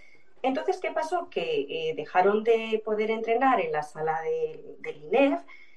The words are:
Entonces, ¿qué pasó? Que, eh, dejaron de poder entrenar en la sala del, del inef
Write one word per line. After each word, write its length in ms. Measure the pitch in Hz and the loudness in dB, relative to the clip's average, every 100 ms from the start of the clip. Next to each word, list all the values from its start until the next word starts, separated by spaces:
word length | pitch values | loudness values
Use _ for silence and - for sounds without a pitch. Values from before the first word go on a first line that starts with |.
| - - - - | -20 -20 -20 -4
Entonces, 360 | 262 277 320 370 | -2 -2 -2 -2
¿qué 100 | 320 | -2
pasó? 360 | 320 320 359 339 | -2 -2 -2 -2
Que, 600 | - 165 147 139 160 160 | -4 -2 -2 -2 -4 -4
eh, 40 | |
dejaron 500 | 151 147 185 190 214 | -4 0 4 4 4
de 360 | 220 226 226 220 | 4 2 2 -2
poder 260 | - 214 220 | -2 -2 0
entrenar 500 | 226 226 240 269 233 | -2 0 4 4 4
en 120 | 165 | 2
la 100 | 151 | -2
sala 380 | 147 156 156 160 | -4 -4 -4 -2
del, 540 | 160 160 156 156 - - | -2 -2 -2 -6 -16 -14
del 160 | 156 151 | -12 -12
inef 360 | 151 233 277 339 - - - | 0 4 4 2 -6 -20 -20